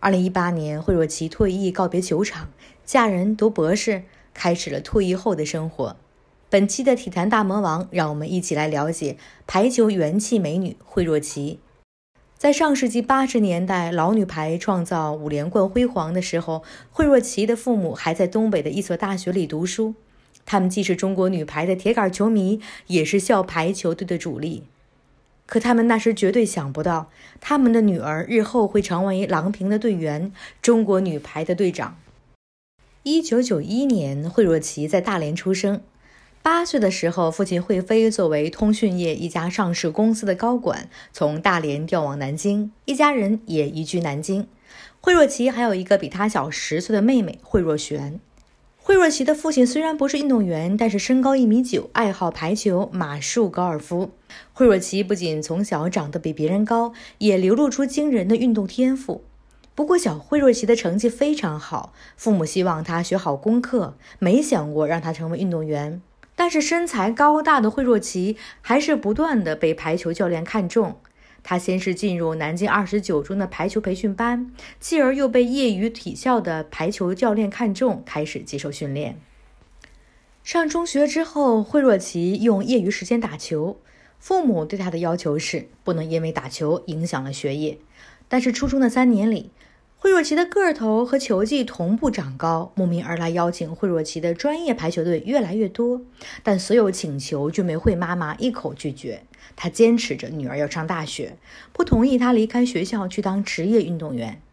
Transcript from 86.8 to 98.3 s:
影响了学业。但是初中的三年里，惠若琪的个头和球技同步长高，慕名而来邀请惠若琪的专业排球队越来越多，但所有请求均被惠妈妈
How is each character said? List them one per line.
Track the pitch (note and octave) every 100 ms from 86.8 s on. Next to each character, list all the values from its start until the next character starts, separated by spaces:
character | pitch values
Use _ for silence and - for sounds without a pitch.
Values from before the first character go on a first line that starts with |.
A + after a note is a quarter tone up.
| -
影 | D#3+
响 | E3 D3
了 | C3+
学 | C3+ D3 C#3
业。 | D3+ D3+ _ _ - - _
但 | B3+
是 | B3+
初 | A#3+ C#4
中 | C4+
的 | B3+
三 | A#3+ B3+
年 | A3 G#3+
里， | G#3+ - _ - _ _ _
惠 | G4
若 | F#4
琪 | D4+ D4+
的 |
个 | F4 G#4 F#4
头 | D4+ A3 A3
和 | B3 C#4
球 | B3+ F#3+
技 | G#3+ C#4+
同 | G#3+ - F3 A3+
步 | D4
长 | G#3 C#3 C3
高， | D#3+ E3 F3 -
慕 | F3+
名 | E3+
而 | E3 E3+
来 | E3+
邀 | E3+ E3+
请 | E3+ E3
惠 | E3 G3+
若 | E3+
琪 | D#3 E3
的 | E3+
专 | E3+ C#4+ D#4
业 | E4+
排 | A#3 D#3
球 | E3+
队 | E3 E3 -
越 | C#4
来 | G3+ G3+
越 | G#3
多， | - A#3+ B3 B3 _ - -
但 | - G3
所 | F#3 A3+
有 | G#3
请 | F#3 D#3+ C#3
求 | - D3 C#3+
均 | E3 F3+
被 | D#3
惠 | A3+ F3
妈 | F3
妈 | F3+ D#3